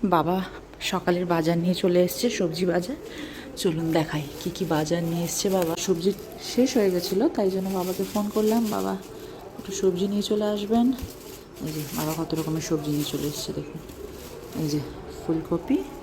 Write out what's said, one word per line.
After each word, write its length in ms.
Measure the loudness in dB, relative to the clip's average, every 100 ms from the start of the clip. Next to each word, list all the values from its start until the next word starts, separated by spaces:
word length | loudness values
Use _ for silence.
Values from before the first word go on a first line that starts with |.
বাবা 400 | 4 4 4 0 -2 -10 -16 -10
সকালের 460 | -4 -2 2 2 2
বাজার 320 | 2 4 2
নিয়ে 160 | 2
চলে 260 | 2 4 6
এসছে, 260 | 4 4 0
সবজি 360 | 2 0 0 2
বাজার। 300 | 2 0 -8 -10 -12 -12 -12 -12 -2
চলুন 360 | 0 2 2
দেখাই 300 | 2 2 -2 -4 -6
কি 100 | -6
কি 140 | -4
বাজার 380 | 0 0 2 0
নিয়ে 220 | 0 0
এসছে 240 | -2 0 2
বাবা। 280 | 2 2 0
সবজি 360 | 0 2 2 0 -6 -12 -4
শেষ 220 | 2 4 6
হয়ে 140 | 4
গেছিলো, 380 | 4 2 2 2
তাই 220 | 4 2
জন্য 180 | 2 0
বাবাকে 340 | 0 -2 -2
ফোন 240 | 0 0 0
করলাম, 380 | 2 4 4 2
"বাবা 300 | 0 -2 -4 -6 -14 -14 -14 -14 -14
একটু 140 | -8
সবজি 360 | 2 2 4 0
নিয়ে 140 | 0
চলে 220 | 2 2
আসবেন।" 480 | 2 0 2 6 6 4 -4 -10 -14 -16 -16 -8 -6
এই 60 |
যে 100 | -4 -6 -2
বাবা 160 | -2 -2
কত 160 | 0
রকমের 280 | 0 0 -2
সবজি 280 | 0 0 2
নিয়ে 140 | 0
চলে 220 | 0 -2 -2
এসছে 260 | -4 -6
দেখুন। 280 | -6 -6 -10 -12 -14 -12 -12 -14 -14 -10 -4
এই 60 | -2
যে 120 | -2 -4 -10 -12 -12 -2
ফুলকপি 520 | -2 0 -2 2 0 0 -10